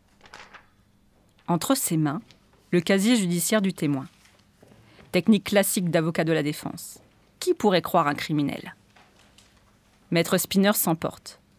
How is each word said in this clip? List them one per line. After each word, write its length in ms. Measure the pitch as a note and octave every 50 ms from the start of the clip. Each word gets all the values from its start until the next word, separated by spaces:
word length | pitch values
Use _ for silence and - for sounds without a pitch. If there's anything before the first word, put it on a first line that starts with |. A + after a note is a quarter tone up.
| _ _ _ _ - - - - - - - - _ _ _ _ _ _ _ _ _ _ _ _ _ _ _ _ _
Entre 260 | - F3 E3 - - C4+
ses 220 | C4 - - E3+
mains, 260 | D#3 D3+ D3 C#3+ G#3+ - _ - _ _ _ _ _ _ _
le 100 | - F3
casier 340 | E3+ - G3 G3 F#3+ A3+ B3+
judiciaire 460 | A3+ F#3+ F3 F3 F3 - - A3 A3
du 100 | G3 F#3+
témoin. 360 | - - E3+ D3 C#3+ C3 C3+ - _ _ _ _ _ _ _ _ _ _ - - - - _ _ - - - -
Technique 340 | - F3+ E3+ - A3 G3 -
classique 440 | - G#3 G3+ G3 - - G#3+ F3+ E3+
d'avocat 360 | D#3 E3+ D#3+ E3 E3 - E3
de 80 | D#3+ D#3+
la 100 | D#3 D3
défense. 560 | D3 D3+ - - - - E3+ - - - - _ _ _ _ _ _ _ _
Qui 140 | - F4+ F4
pourrait 280 | - - G#3 F#3 E3+
croire 260 | - - - F3 D#3
un 80 | C#3+ C#3+
criminel ? 600 | - - - D#3 D3+ C#3+ - - - - - - _ _ _ _ - - _ _ _ _ _ _ - _ _ _ _ _ _ _ _ _ _ _ _ _ _
Maître 260 | E3 E3+ E3 - G3
Spinner 360 | F3+ - - - G3 F#3+ G3+ G#3
s'emporte. 680 | - - F#3 D#3+ E3 - - - - _ - - _ _ _ _